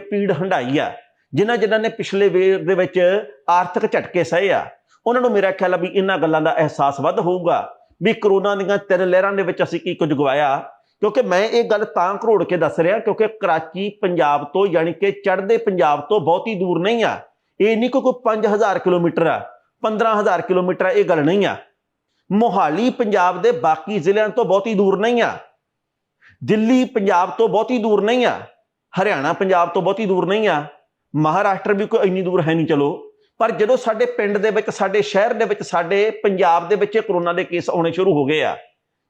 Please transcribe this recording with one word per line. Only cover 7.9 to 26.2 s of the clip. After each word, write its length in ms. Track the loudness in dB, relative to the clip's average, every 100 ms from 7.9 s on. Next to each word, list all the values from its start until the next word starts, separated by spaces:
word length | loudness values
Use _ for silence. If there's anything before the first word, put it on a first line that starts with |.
| -4
ਵੀ 100 | -2 0
ਕਰੋਨਾ 400 | 2 2 0 -2
ਦੀਆਂ 220 | -2 -2
ਤਿੰਨ 260 | 0 0 2
ਲਹਿਰਾਂ 260 | 2 2
ਦੇ 100 | 0
ਵਿੱਚ 200 | -2 -2
ਅਸੀਂ 160 | -4 -4
ਕੀ 140 | -6 -2
ਕੁਝ 160 | -2
ਗਵਾਇਆ। 440 | 0 0 2 2 0 -4 -18 _ _
ਕਿਉਂਕਿ 200 | -2 0
ਮੈਂ 180 | 0 0
ਇਹ 220 | 2 0
ਗੱਲ 200 | 0 0 -2
ਤਾਂ 280 | -2 -2 -2
ਘਰੋੜ 280 | 0 2
ਕੇ 140 | 2 0
ਦੱਸ 220 | 0 0
ਰਿਹਾ 180 | 0 0
ਕਿਉਂਕਿ 280 | -2 -2 -2
ਕਰਾਚੀ 580 | -2 -2 -2 -4 -8 -8 -4
ਪੰਜਾਬ 420 | -2 0 2 0 -2
ਤੋਂ, 200 | 0 2
ਯਾਨੀ 260 | 2 0
ਕਿ 180 | -2 -2 -2
ਚੜ੍ਹਦੇ 420 | -2 -2 0 0
ਪੰਜਾਬ 420 | 0 2 2 0
ਤੋਂ 180 | 0 0
ਬਹੁਤੀ 360 | 2 0 -2 -4
ਦੂਰ 240 | -2 0
ਨਹੀਂ 220 | 0 0
ਆ। 160 | 0 -4 -10 _ _ 0
ਇਹ 180 | 2 2
ਨਹੀਂ 120 | 0
ਕਿ 120 | 0
ਕੋਈ 120 | 0 0 -2
ਪੰਜ 220 | 0 0
ਹਜ਼ਾਰ 320 | 2 2 0
ਕਿਲੋਮੀਟਰ 480 | 0 0 0 0 0
ਆ, 120 | 0 -6 -18 _ _
ਪੰਦਰਾਂ 320 | -4 0 0 2
ਹਜ਼ਾਰ 260 | 2 0
ਕਿਲੋਮੀਟਰ 440 | 0 0 0 0 0
ਆ, 40 |
ਇਹ 160 | 2 2
ਗੱਲ 180 | 2 2
ਨਹੀਂ 200 | 2 0
ਆ। 100 | -4 -12 _ _ _ _ _ -4
ਮੋਹਾਲੀ 600 | 0 2 2 0 0 0
ਪੰਜਾਬ 500 | 0 0 2 2 2
ਦੇ 100 | 0
ਬਾਕੀ 460 | 0 0 -2 -2 -2
ਜ਼ਿਲ੍ਹਿਆਂ 300 | 0 2 0
ਤੋਂ 160 | 0 0
ਬਹੁਤੀ 280 | 0 0
ਦੂਰ 260 | 0 2 2
ਨਹੀਂ 220 | 2 2
ਆ। 160 | 0 -4 -12 _ _ _ _ _ _ _